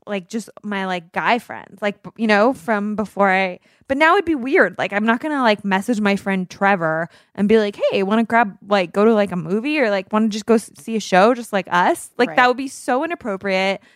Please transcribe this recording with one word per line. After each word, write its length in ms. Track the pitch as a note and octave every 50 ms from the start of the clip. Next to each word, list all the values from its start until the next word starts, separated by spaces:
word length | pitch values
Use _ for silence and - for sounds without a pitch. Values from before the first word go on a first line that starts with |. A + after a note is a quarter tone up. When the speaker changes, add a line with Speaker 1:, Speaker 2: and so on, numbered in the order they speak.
| _ -
Speaker 1:
like, 200 | G#3 G3 E3+ -
just 220 | G#3+ A#3 G3 - - - -
my, 220 | G#3 G3+ G3 F#3+
like, 260 | F#3+ F3+ F3+ E3 E3+
guy 260 | - F#3+ D#3 F3+ A#3 A#3
friends, 420 | - - A#2 G#2 - - - -
like, 220 | G#3+ G#3 G3+ -
b-, 80 | - F3+ -
you 100 | - A#3
know, 260 | G#3+ G#3 G3+ G#3+ C4
from 440 | C4 - - A#3+ G#3+ G#3 G3+ G#3+ G#3+
before 340 | F#3+ G#3 - - F#3 G3+ G3
I, 300 | F#3 F#3+ F#3+ F3+ F3+ - _ _ _ _ _
but 100 | - C4+
now 180 | C#4 D#4+ E4 F4+
it'd 100 | G4+ D#4
be 100 | E4+ D#4+
weird. 420 | B3+ A3+ C4+ D#4 F4+ - - G3
Like, 160 | - C#3+ F#3+
I'm 140 | G3+ G3+ G#3+
not 140 | A3+ A#3 B3
gonna, 200 | - D#4 D4+ C#4
like, 220 | B3+ A3 G#3+ G#3 -
message 360 | G3+ F#3+ G3 G3+ A#3+ A#3+ G#3
my 160 | G#3+ G3+ G3+
friend 340 | F#3+ - G3 F#3+ F#3+ F#3 -
Trevor 580 | - - G3 G3 G3+ F3 E3+ D#3 D#3+ D#3+ E3+ - _ _ _ _ _
and 120 | F#3+ G3+ G#3
be 100 | A3 A3
like, 180 | G#3 G#3 G3+ - B4+ C#5+
"Hey, 100 | F#4+ G3+
wanna 220 | F#3+ F#3+ A3 A#3 A3+
grab, 320 | - A#3 A#3 A#3+ G3 E3+ - -
like, 260 | G3 G#3 G3 F3+ E3
go 120 | - G3 G#3
to, 100 | A#3 A3+
like, 160 | G#3 G3+ F3+
a 60 | F3+
movie 420 | F3+ D#3 E3 F#3+ A3 A3+ D4 D4+ D#4
or, 100 | B3 G#3
like, 240 | G3+ F#3+ F#3+ -
wanna 180 | G#3+ G#3+ A3 A3
just 160 | G3+ A3 -
go 80 | - A3+
s-, 180 | A3+ - - _
see 200 | - - A3+ A3+
a 40 | G#3+
show 320 | - - F#3 F3+ G3 A#3
just 200 | B3+ A#3+ A#3 -
like 160 | G#3+ F#3+ F3 -
us?" 400 | F3 F3 F#3 B3+ F4 - - - _ -
Like, 120 | A#3+ -
that 80 | D#3 C4
Speaker 2:
Right. 60 | B3 B3
Speaker 1:
would 80 | B3
be 100 | A#3+ C4
so 380 | C4+ - - - D4 B3 C4 D#4+
inappropriate 760 | E4 F4 - - A3 G3 F#3+ G3 G3 F#3 F#3 F#3+ G3 F#3+ - _ _ _